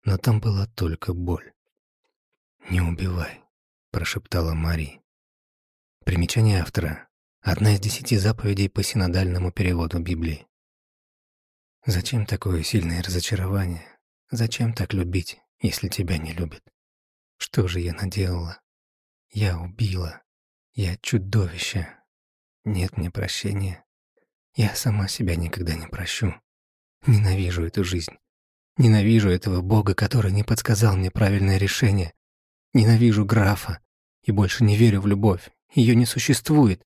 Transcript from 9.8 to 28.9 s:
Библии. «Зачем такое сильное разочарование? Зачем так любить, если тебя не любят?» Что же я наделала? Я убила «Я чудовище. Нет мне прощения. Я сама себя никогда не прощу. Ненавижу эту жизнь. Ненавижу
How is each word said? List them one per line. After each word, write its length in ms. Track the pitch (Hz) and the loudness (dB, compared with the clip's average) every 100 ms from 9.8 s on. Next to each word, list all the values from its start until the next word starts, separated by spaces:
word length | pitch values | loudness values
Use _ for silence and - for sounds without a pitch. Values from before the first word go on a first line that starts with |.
| 82 85 | -2 -4
Библии. 460 | 82 85 82 76 - _ _ _ _ _ _ _ _ _ _ _ _ _ - | -4 -4 -4 -6 -12 _ _ _ _ _ _ _ _ _ _ _ _ _ -4
«Зачем 400 | 90 - 120 104 | -2 -2 -2 -2
такое 360 | 95 101 85 | -4 -2 -2
сильное 380 | 78 110 82 85 | 0 -2 -2 -4
разочарование? 840 | 90 90 - 98 92 98 95 85 - _ _ _ _ | -2 -4 -2 -4 -2 -2 -2 -6 -12 _ _ _ _
Зачем 440 | 113 117 - 117 | -4 -2 0 -4
так 200 | 113 92 | -2 -4
любить, 460 | 98 87 90 85 - _ _ | -2 -2 -4 -6 -16 _ _
если 260 | 104 - 98 | -4 -4 -6
тебя 300 | - 90 85 | -4 -4 -4
не 160 | 80 | -6
любят?» 280 | 82 82 - _ _ _ _ _ _ _ _ | -8 -8 -10 _ _ _ _ _ _ _ _
Что 320 | - - 92 | -6 -2 0
же 100 | 87 | -2
я 140 | 85 | -4
наделала? 680 | 82 98 101 95 87 85 85 _ _ _ _ _ _ _ | -4 -6 -2 -2 -2 -6 -12 _ _ _ _ _ _ _
Я 280 | 107 101 85 | -2 -2 -2
убила 640 | 87 98 107 92 82 - _ _ _ _ _ - | -8 -4 -4 -2 -6 -10 _ _ _ _ _ -6
«Я 220 | 92 90 | -4 -4
чудовище. 920 | - 113 95 107 90 85 - 98 82 - _ _ _ _ _ _ - | -4 -4 0 0 0 -4 -6 -6 -6 -12 _ _ _ _ _ _ -6
Нет 320 | 98 92 - | -2 -2 -4
мне 140 | 85 | -6
прощения. 760 | - 98 - 104 101 98 90 _ _ _ _ _ _ _ - | -6 -6 -6 -4 -4 -6 -8 _ _ _ _ _ _ _ -2
Я 180 | 107 | 0
сама 340 | - 127 104 98 | 0 -2 -2 -2
себя 280 | - 98 85 | -4 -2 -2
никогда 400 | 85 - 85 80 | -4 -6 -6 -6
не 100 | 80 | -8
прощу. 480 | - 90 - 101 - _ _ _ _ _ _ - | -10 -8 -4 -4 -4 _ _ _ _ _ _ 2
Ненавижу 580 | 110 104 95 90 87 | 4 4 2 -2 -2
эту 200 | 82 104 | -4 -2
жизнь. 340 | 90 90 78 - _ _ _ _ _ - | -2 -4 -6 -14 _ _ _ _ _ 2
Ненавижу 520 | 120 | 6